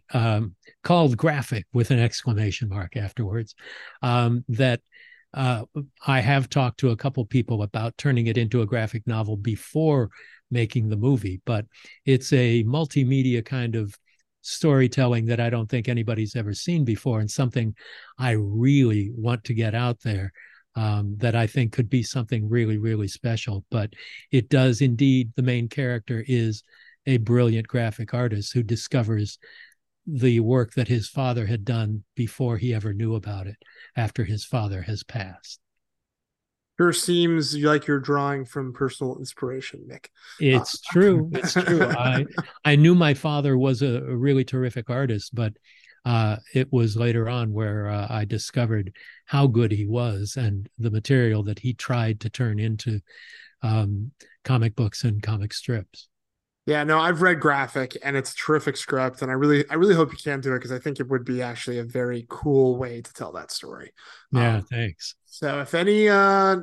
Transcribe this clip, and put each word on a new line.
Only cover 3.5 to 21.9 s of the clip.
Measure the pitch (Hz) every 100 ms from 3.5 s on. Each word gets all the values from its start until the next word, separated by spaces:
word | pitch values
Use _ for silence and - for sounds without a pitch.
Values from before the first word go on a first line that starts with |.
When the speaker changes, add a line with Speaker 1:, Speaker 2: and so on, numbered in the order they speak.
| - - - - -
Speaker 1:
um, | 127 123 117 120 120
that, | 113 131 120 _ - - - _
uh, | - 127 120 - 151 139 _ -
I | 135
have | 113 139 127
talked | 143 123 -
to | 131
a | 110
couple | - 123 110
people | 127 110 113
about | 104 113 113 -
turning | 143 123 113
it | 113
into | 113 123
a | 107
graphic | 120 110 113 123
novel | 110 104 107
before | 107 107 - 151 156 143 110 - - - -
making | 123 113 127 110
the | 107
movie, | 123 131 101 92
but | - 110 110 _ - - -
it's | 131 -
a | 135 123 117
multimedia | 110 143 160 143 127 135 127 120
kind | 110 131 120 113
of | 104 - _ _ _ _ -
storytelling | - 160 135 127 - 123 120
that | 113 117
I | 117
don't | 117 110
think | 127 113
anybody's | 120 110 110 107 120
ever | 104
seen | 101 - 170
before, | 127 107 135 113
and | 107
something | - 127 123 113 - - - - -
I | 127
really | 110 101 107 127 143 123 107 101 120
want | 113 120
to | -
get | 113 113
out | 110 123 120
there, | 117 101 95 - - _ _ -
um, | 110 104 101 104
that | 117
I | 113 110
think | - 113
could | -
be | 113